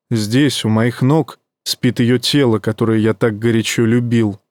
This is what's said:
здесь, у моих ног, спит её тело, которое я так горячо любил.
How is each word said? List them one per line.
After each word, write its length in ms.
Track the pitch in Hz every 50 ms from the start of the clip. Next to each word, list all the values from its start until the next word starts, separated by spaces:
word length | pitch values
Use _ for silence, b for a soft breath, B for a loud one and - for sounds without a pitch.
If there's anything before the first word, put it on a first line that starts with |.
| _ -
здесь, 540 | 120 110 107 104 113 131 151 135 - - -
у 60 | 110
моих 320 | 110 110 113 120 117 -
ног, 380 | 127 127 151 160 147 - - _ _ _ _ _ -
спит 340 | - - - - 127 101 -
её 180 | 120 117 127
тело, 420 | 120 - - - 143 139 120 110 104
которое 400 | - 113 107 - 117 110 113 110
я 140 | 107 110 107
так 240 | - - 117 104
горячо 460 | 104 113 117 113 113 110 - - - 120
любил. 560 | 113 117 123 120 117 120 117 110 104 98 - _ _